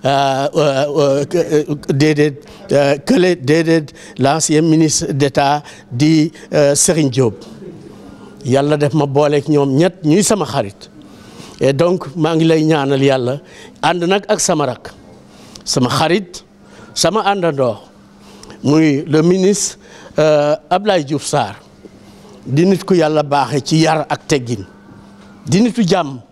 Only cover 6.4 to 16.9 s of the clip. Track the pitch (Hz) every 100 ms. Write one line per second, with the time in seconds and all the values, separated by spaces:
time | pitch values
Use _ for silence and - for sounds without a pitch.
6.4 | - 147 143 143 - 160 143 120 123 98
7.4 | - - - - - - - - - -
8.4 | - 131 143 151 143 156 143 135 147 147
9.4 | 143 147 139 135 180 180 156 180 202 208
10.4 | 147 - 101 - - - - - - -
11.4 | - - 135 139 170 180 139 165 156 165
12.4 | 165 160 156 156 139 139 139 131 120 143
13.4 | - - - - 151 175 170 196 196 208
14.4 | - 160 139 117 - - - - - -
15.4 | - - - 143 120 135 160 190 185 -
16.4 | _ _ - - -